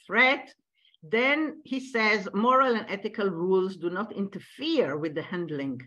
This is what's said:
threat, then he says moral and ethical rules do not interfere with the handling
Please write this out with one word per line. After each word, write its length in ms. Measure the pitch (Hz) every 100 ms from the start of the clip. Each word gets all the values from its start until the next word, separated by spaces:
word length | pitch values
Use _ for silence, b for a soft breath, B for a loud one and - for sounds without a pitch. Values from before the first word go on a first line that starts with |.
| -
threat, 480 | 220 262 277 - - _ _ b b
then 580 | 156 220 262 294 302 - -
he 140 | 262
says 480 | - 233 214 208 190
moral 420 | 202 233 262 262 220
and 100 | 170
ethical 400 | 190 214 220 202
rules 460 | 165 180 190 185 180
do 140 | 170
not 240 | 180 220
interfere 840 | - 196 185 - - 302 311 156 147
with 160 | 156 151
the 60 |
handling 600 | - 180 165 147 139 127